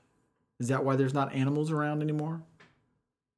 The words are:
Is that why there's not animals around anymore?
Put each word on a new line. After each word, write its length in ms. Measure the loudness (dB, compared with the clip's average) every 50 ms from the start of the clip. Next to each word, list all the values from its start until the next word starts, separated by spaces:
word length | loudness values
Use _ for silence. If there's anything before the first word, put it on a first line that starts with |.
| _ _ _ _ _ _ _ _ _ _ _ -8
Is 100 | -2 0
that 140 | 0 2 2
why 120 | 2 2
there's 180 | 2 2 2 2
not 200 | 0 0 0 0
animals 360 | 0 0 0 2 0 0 0
around 300 | 0 -2 0 0 -2 -2
anymore? 400 | -2 -2 -2 -2 -2 -4 -6 -8 -10 -14 _ _ -20 -20 _ _ _ _ _ _ _ _ _ _ _ _ _